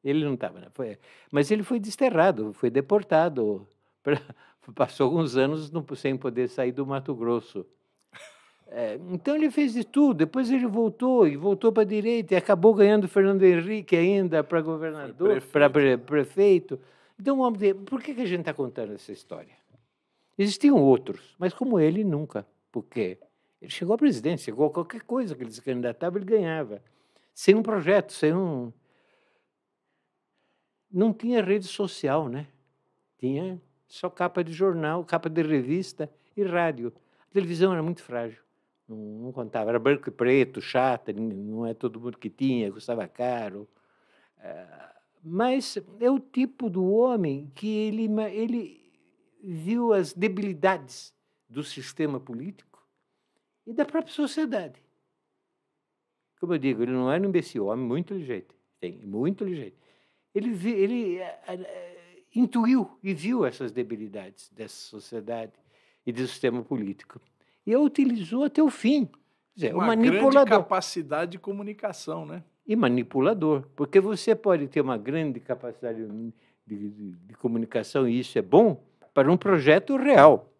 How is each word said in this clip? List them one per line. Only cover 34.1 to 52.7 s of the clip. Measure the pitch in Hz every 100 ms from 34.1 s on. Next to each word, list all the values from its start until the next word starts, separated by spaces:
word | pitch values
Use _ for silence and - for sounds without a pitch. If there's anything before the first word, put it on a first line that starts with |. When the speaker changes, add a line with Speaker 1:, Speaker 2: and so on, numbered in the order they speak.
| - 175 180
Speaker 1:
de | 165
jornal, | 165 190 165 151 170 165
capa | 165 165
de | 160
revista | 156 151 123 170 185 - 151 _ _ -
e |
rádio. | 196 175 170 131 117 _ _ _ _
A |
televisão | 196 175 170 190
era | 175
muito | 156 175
frágil, | - 120 117 113 _ _ _ _ _
não, | 110
não | 107 107 123
contava. | 127 110 113 107
Era | 117
branco | 120 143 -
e |
preto, | - 123 135 131 117
chata, | - 131 131 120 -
nin-, | 104 113
não | 98 104 110 117
é |
todo | 113 123 110
mundo | 120 113
que | 110
tinha, | _ 135 123 104
custava | 98 - 117 101
caro. | - 123 120 107 98 104 _ _ _ _ _ _ _
Ah, | 90 82 87 78 - _ _ _
mas | 160 180 247 262 - 208 - 196
é | 240
o | 269
tipo | 269 - 262 - 233
do | 180 185
homem | 214 247 233 165 139 147 -
que | 214
ele | 214 214 220 220
ma-, | 214 214
ele | 202 226 240 190 - _ 76 _ _ _ _
viu | 196 160 165 233 233
as | 202 160
debilidades | 170 208 190 202 165 185 180 135 - - _ _ _ _
do | 123
sistema | 143 - 127 - 151 131
político | 135 117 170 196 _